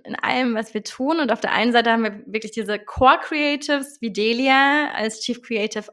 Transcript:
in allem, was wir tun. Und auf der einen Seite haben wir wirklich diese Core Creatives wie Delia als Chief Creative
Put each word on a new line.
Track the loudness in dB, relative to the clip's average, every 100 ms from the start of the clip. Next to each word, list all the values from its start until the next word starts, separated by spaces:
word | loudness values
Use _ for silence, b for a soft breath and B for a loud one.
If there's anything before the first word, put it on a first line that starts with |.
in | -12
allem, | -4 0 2 0
was | -2 -4
wir | -8
tun. | -8 -4 -2 0
Und | 0
auf | 0
der | 0
einen | 0 2
Seite | 2 4
haben | 2
wir | 0 -6 -10
wirklich | -10 -8
diese | -8 -4 -6
Core | -6 4 6 6
Creatives | 2 -2 0 -2 -2 -2 -4 -8
wie | -6
Delia | -2 0 2 4 4 4 2 0
als | -2 -4 -4
Chief | -6 -8
Creative | -6 -4 -4 -6 -6